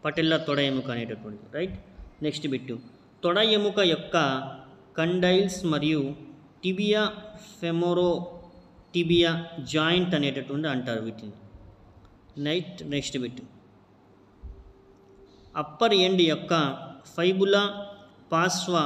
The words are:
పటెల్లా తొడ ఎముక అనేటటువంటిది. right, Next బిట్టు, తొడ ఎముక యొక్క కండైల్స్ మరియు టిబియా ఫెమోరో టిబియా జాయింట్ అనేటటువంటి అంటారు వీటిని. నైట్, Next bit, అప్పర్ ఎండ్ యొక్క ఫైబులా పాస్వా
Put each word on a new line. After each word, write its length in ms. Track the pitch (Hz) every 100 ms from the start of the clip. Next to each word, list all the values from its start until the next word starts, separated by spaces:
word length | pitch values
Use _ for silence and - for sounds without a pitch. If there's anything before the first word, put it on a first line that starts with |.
పటెల్లా 320 | 151 151 160 160 135
తొడ 120 | 143 139
ఎముక 180 | 131 123
అనేటటువంటిది. 520 | 117 117 107 107 104 - 143
right, 200 | 185 190 - - - -
Next 220 | 151 147 147
బిట్టు, 220 | 131 127 117 - - - _
తొడ 140 | 170 180 220 214
ఎముక 220 | 208 196 190
యొక్క 240 | 156 - 175 143 131 135 - - - - -
కండైల్స్ 640 | 165 180 180 185 190 - 180
మరియు 300 | 151 151 156 135 147 - - - -
టిబియా 400 | 180 185 208 208 214 - - - - -
ఫెమోరో 500 | 170 170 175 175 175 170 180 - - - - - -
టిబియా 360 | 175 165 170 170 165 170 - 123
జాయింట్ 400 | 156 156 180 180 165
అనేటటువంటి 500 | 143 135 127 143 156
అంటారు 260 | 131 123 113 110
వీటిని. 280 | 110 107 98 - - - - - - - - _ - 147
నైట్, 320 | 170 180 - 156
Next 220 | 143 131 139
bit, 200 | 123 120 - - - - _ _ _ - _ _ - - - - - - _ - - - - 151
అప్పర్ 340 | 147 - 233 202 185
ఎండ్ 160 | 185 165
యొక్క 240 | 151 - 170 143 131 - - -
ఫైబులా 500 | - 175 190 196 202 202 202 - - - - -
పాస్వా 500 | 165 180 175 - 175